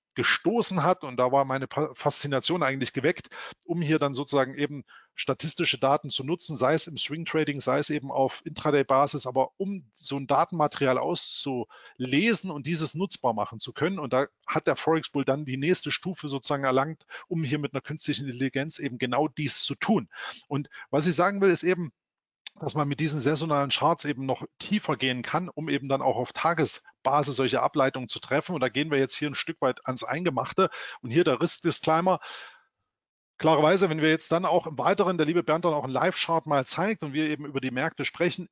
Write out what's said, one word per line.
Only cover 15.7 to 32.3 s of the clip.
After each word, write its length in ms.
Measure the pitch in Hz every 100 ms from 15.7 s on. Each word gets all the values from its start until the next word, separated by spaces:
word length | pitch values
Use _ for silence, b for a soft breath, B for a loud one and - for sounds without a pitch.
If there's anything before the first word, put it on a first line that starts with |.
| 185 147
Stufe 380 | - 180 185 147
sozusagen 360 | 135 - 143
erlangt, 420 | 135 127 147 156 _ B B
um 160 | 165
hier 160 | 143 147
mit 160 | 143
einer 60 | 135
künstlichen 460 | - 156 - 123 139
Intelligenz 520 | 120 131 131 151 -
eben 200 | 139 117
genau 280 | 127 123 151
dies 360 | - 143 -
zu 120 | -
tun. 340 | 139 - 214 185 B B B B
Und 220 | 143 143 B B
was 160 | 139 160
ich 80 | 160
sagen 240 | 180 202
will, 100 | 196
ist 140 | 165
eben, 280 | 170 185 160 - _ _ _ _ - -
dass 140 | 147
man 120 | 156 143
mit 140 | 143
diesen 200 | 156 147
saisonalen 500 | 123 151 160 143 139
Charts 340 | - 143 -
eben 220 | 143 127 135
noch 180 | 127 - _
tiefer 380 | - 208 - 147
gehen 260 | 131 127
kann, 260 | 117 156 180
um 200 | - 156
eben 200 | 143 139
dann 140 | 135
auch 140 | 131 117
auf 160 | 127
Tagesbasis 1040 | - 165 165 131 - - _ 131 143 143
solche 280 | 123 131 123
Ableitungen 460 | 131 151 131 131 123
zu 120 | -
treffen. 340 | - 139 -
Und 60 | 165
da 80 | 127
gehen 240 | 139 156
wir 60 | 143
jetzt 180 | 131 -
hier 120 | 151
ein 60 |
Stück 260 | 139 - 160
weit 240 | 131 - -
ans 180 | 127
Eingemachte. 640 | 110 139 180 127 131 - 190 B B B
Und 100 | 120
hier 140 | 135
der 160 | 170 123
Risk-Disclaimer. 800 | 165 - 170 - - 160 185 170 B